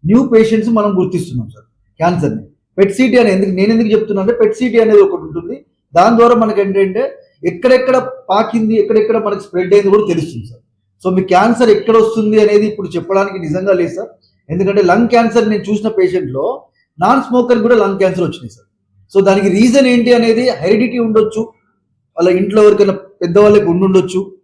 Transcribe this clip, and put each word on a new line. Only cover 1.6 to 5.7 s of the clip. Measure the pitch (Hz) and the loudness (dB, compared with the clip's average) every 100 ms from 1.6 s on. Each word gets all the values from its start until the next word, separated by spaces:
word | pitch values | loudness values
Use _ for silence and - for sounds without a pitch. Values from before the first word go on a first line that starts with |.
| _ _ _ _ | _ _ _ _
క్యాన్సర్ | 165 180 - - | -2 -2 -4 -6
ని. | - _ _ - | -14 _ _ -2
పెట్ | 196 - | -2 0
సిటీ | 254 247 | 0 2
అని | 214 190 | 2 0
ఎందుకు, | 196 185 | -2 0
నేను | 208 | 0
ఎందుకు | 226 214 214 | 0 2 0
చెప్తున్నా | 220 196 | -2 -4
అంటే | 190 240 | -2 0
పెట్ | 214 - | -2 0
సిటీ | 247 226 | -2 0
అనేది | 220 208 196 | 4 4 4
ఒకటి | 175 160 | 0 -10
ఉంటుంది, | 160 170 269 _ | -14 -12 -16 _